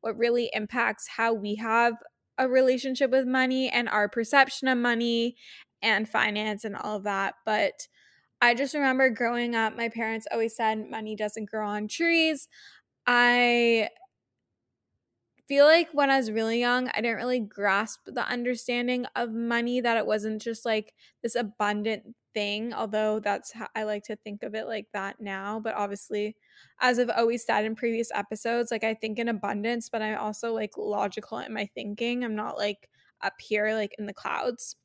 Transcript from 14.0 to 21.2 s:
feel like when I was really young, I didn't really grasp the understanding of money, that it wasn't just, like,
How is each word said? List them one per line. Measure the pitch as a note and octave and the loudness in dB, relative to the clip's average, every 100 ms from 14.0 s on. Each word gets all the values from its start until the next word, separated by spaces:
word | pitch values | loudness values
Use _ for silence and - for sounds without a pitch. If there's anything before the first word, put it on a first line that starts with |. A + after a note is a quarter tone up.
| - _ _ _ _ _ _ _ _ _ _ _ _ _ _ | -20 _ _ _ _ _ _ _ _ _ _ _ _ _ _
feel | C#4 C#4+ | 6 8
like | E4 E4+ | 8 4
when | C#4+ C#4 | 2 4
I | C4+ | 4
was | A3+ | 2
really | A3 A3 A#3 | -2 0 2
young, | A#3+ B3 B3+ | 2 2 0
I | - | -2
didn't | A#3 A3 | -2 -2
really | B3 B3+ | -2 -2
grasp | G#3+ - G3+ G3 A3 - - | -2 -2 0 2 0 -6 -8
the | - | -6
understanding | - B3 A#3+ B3 - A#3+ A#3+ B3 B3 - | -4 -2 -2 -4 -2 -2 0 -2 -2 -4
of | B3 | -4
money, | A3+ A#3 A#3 A#3 B3 | -2 0 0 0 0
that | A#3+ A3+ | 2 2
it | - | 2
wasn't | G#3+ G#3+ A3 | 0 -2 -4
just, | A#3 A3+ | -6 -6
like, | A#3+ A3 G#3+ _ - _ | -2 -2 -2 _ -20 _